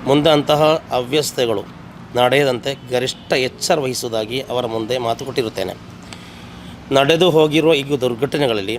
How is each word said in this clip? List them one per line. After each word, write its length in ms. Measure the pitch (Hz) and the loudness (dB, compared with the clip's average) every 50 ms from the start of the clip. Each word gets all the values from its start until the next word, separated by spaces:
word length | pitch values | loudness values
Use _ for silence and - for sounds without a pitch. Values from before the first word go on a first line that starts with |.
| - 127 | 0 2
ಮುಂದೆ 220 | 135 147 147 165 | 2 4 4 4
ಅಂತಹ 540 | 151 147 139 143 151 147 156 156 156 160 - - | 4 4 4 2 2 4 4 4 2 2 0 -2
ಅವ್ಯವಸ್ಥೆಗಳು 680 | 135 127 123 120 139 156 143 - - - 127 117 110 98 101 - - - - - - - - - - | -4 -4 -2 0 0 -2 -2 -2 -2 -2 0 0 0 -2 -4 -8 -12 -18 -20 -20 -20 -20 -14 -4 0
ನಡೆಯದಂತೆ 580 | 120 123 123 127 143 147 135 123 117 - 135 139 135 131 120 | 2 4 4 4 4 2 2 0 -2 -4 -6 -8 -8 -6 -4
ಗರಿಷ್ಠ 420 | 123 123 127 131 - - - - 139 | -4 -2 -2 -4 -6 -8 -6 -2 -2
ಎಚ್ಚರ 460 | 139 127 123 - - - - 180 156 | 0 0 -2 -4 -4 -2 0 0 0
ವಹಿಸುವುದಾಗಿ 640 | 139 131 123 - - 123 113 110 110 107 120 131 | 0 -2 -4 -4 -4 -4 -2 -2 -2 -2 -4 -6
ಅವರ 240 | 131 - 117 127 123 | -6 -4 -4 -4 -2
ಮುಂದೆ 320 | 113 113 113 110 107 123 131 | -2 -2 -4 -4 -2 -2 -2
ಮಾತು 280 | 120 113 113 113 135 | -2 -2 -2 -4 -6
ಕೊಟ್ಟಿರುತ್ತೇನೆ. 480 | 131 123 131 120 110 - - 92 92 87 - - - - - - - - - - - - - - - - - - - - - - - 139 | -4 -2 -2 -2 -2 -2 -4 -6 -6 -6 -10 -14 -18 -18 -18 -18 -18 -18 -18 -18 -18 -18 -18 -18 -18 -18 -18 -18 -18 -18 -16 -4 0 2
ನಡೆದು 360 | 135 139 143 165 165 180 175 | 4 4 4 4 4 4 4
ಹೋಗಿರುವ 440 | 151 160 156 151 147 160 151 160 165 | 6 6 4 4 4 4 4 4 4
ಈ 280 | 139 139 139 147 127 | 2 2 0 -2 0
ದುರ್ಘಟನೆಗಳಲ್ಲಿ 760 | 127 127 120 110 123 131 - 151 143 127 113 104 95 98 110 | 0 0 0 -2 -2 -2 0 0 0 2 0 0 -2 -2 -4